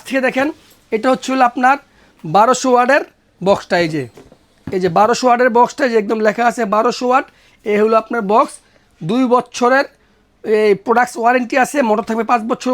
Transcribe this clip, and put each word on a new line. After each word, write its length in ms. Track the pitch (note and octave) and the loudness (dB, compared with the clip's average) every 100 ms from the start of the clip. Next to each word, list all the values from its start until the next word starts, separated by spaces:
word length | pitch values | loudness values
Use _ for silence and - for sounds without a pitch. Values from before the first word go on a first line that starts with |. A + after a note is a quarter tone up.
| - | -4
থেকে 140 | C4 B3+ | -2 -2
দেখেন। 200 | C4 C#4+ - _ _ _ A3 | -2 -4 -6 _ _ _ -2
এটা 120 | C4 | 0
হচ্ছে 180 | B3+ - | -2 -2
হলো 100 | C4 B3 | 0 0
আপনার 260 | B3+ B3+ C#4 - _ _ _ E3 F#3 | 2 0 0 -6 _ _ _ -2 2
বারোশো 340 | A#3 A#3+ C4 | 2 2 2
ওয়াটের 300 | B3 B3 C#4+ - _ _ _ F#3+ | 2 2 0 -2 _ _ _ -2
বক্সটা, 300 | G3 - F3+ E3 | -2 0 -2 -2
এই 60 | D#3 | -4
যে, 80 | A#2+ - - _ _ _ - F#3+ | -8 -14 -20 _ _ _ -8 -4
এই 60 | |
যে 60 | F3+ E3+ | 0 2
বারোশো 280 | G#3+ A#3+ B3 | 2 2 2
ওয়াটের 220 | A#3+ B3+ A#3 | 2 2 2
বক্সটা, 260 | A3+ - C4+ | 0 0 -2
যে 40 | A3+ | 0
একদম 180 | G#3 A3 G#3+ | -2 -2 -2
লেখা 160 | G#3 A#3+ | 0 -2
আছে 120 | A#3 G#3+ G#3 | -2 -2 0
বারোশো 300 | A#3+ - B3 | 0 -2 0
ওয়াট। 160 | C4 - _ _ _ A3+ | 0 -2 _ _ _ -2
এ 80 | G#3 | 0
হলো 140 | G#3+ A3+ | 2 0
আপনার 180 | A3 A#3 G3 | 0 -4 0
বক্স, 220 | A3 D4 - _ _ _ _ D#3 | 0 0 -6 _ _ _ _ -4
দুই 140 | A#3+ B3+ | -2 2
বছরের 520 | B3 B3 - B3 C4+ C#4+ _ _ _ _ _ | 0 -2 -2 0 0 -2 _ _ _ _ _
এই 300 | - G#3+ G#3+ G3 B3+ | -2 2 2 0 0
প্রোডাক্টস 300 | A#3+ B3 - | 0 0 -2
ওয়ারেন্টি 340 | A#3 B3+ A#3 C#4 | 0 0 0 -2
আছে, 140 | A#3+ D4 A#3 | 0 0 0
মোটর 160 | G#3+ A3 | -2 -2
থাকবে 160 | A3+ A3 | -4 -2
পাঁচ 100 | A#3+ A3+ | -2 -2
বছর 200 | C4 B3+ | -6 -2